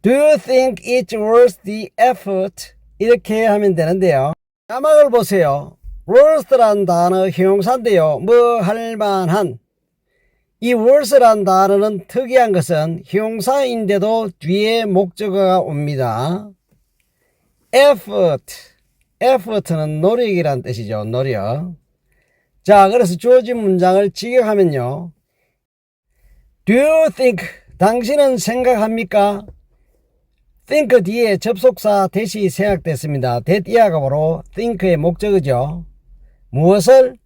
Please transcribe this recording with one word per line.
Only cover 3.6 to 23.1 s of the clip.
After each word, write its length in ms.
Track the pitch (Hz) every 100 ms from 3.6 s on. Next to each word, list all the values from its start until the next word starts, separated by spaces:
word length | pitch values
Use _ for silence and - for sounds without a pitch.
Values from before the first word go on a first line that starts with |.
| 208
되는데요. 580 | 170 156 185 185 139 139 160 _ _ _
자막을 420 | 247 302 302 294
보세요. 680 | 240 208 196 151 143 143 _ - - -
worth란 760 | 233 302 311 202 262 220 208
단어 440 | 185 170 175 190 190
형용사인데요. 880 | 160 185 202 196 254 233 190 156 147
뭐, 400 | 190 240 240 233
할 360 | 185 226 226 226
만한. 600 | 208 190 180 190 190 117 _ _ _ _ _ _ _ _ _ _
이 140 | 233
worth란 720 | 240 226 285 262 277 240 214
단어는 600 | 190 185 196 202 214 202 -
특이한 460 | 240 262 254 233
것은 500 | 185 156 160 160 165
형용사인데도 1300 | - 190 220 226 202 277 262 233 208 202 208 226 214 -
뒤에 460 | 147 196 214 233
목적어가 760 | 220 190 190 - 208 190 190 185
옵니다. 920 | 143 147 147 139 123 110 139 185 208 190 _ _ _ _ _ _ _ _ _ _ _
effort. 840 | 247 285 240 202 202 180 139 - - - _ _ _ _ _
effort는 800 | 240 262 190 214 - 165 156 156
노력이란 600 | 180 233 233 180 156 135
뜻이죠. 420 | - 117 104 107
노력. 680 | 107 120 135 110 101 135 180 160 _ _ _ _ _ _ _ _
자, 240 | - 202 196
그래서 280 | 240 196